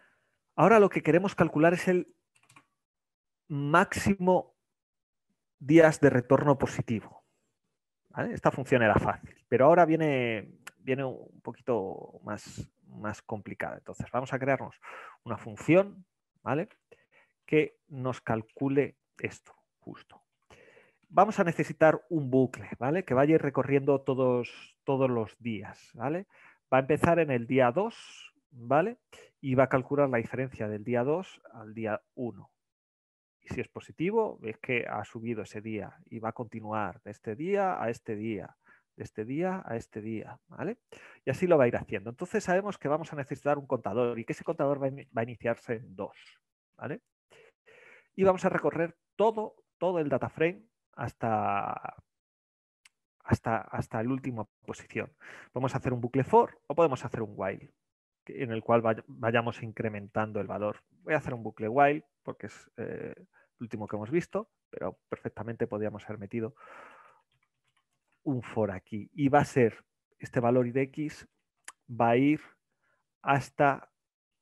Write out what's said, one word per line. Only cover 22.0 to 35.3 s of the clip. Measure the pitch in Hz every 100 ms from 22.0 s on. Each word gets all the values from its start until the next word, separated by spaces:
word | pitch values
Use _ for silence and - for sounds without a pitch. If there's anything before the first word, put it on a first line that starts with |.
| -
un | 165 131
bucle, | 131 123 - 101 104
¿vale? | 123 170 185
Que |
vaya | 123 147
a | 160
ir |
recorriendo | 151 131 123 139 139 139
todos, | 135 127 127 123 120 - - _
todos | - 135 135
los | 120 107 -
días, | 120 107 98 - _
¿vale? | - 120 165 202 _ - _ _
Va | 131
a |
empezar | 135 151 170 170
en | 156
el | 127 117
día | 131 123
dos, | 135 220 - - - - _ _
¿vale? | 127 117 139 196 240 _ - - _
Y | 139 127
va | 127
a |
calcular | 135 123 143 139
la | 123
diferencia | 110 120 131 - 107
del | 107
día | 104 120
dos | 127 165 190 - -
al | 113 107
día | 110 110 107 - -
uno. | 120 95 - _ _ _ _ _ _ _ _ _
Y | -
si | 127
es | 113
positivo, | - - - 165 226 220 62
es | 110 110
que | - 123 -
ha | 113
subido | 104 117 113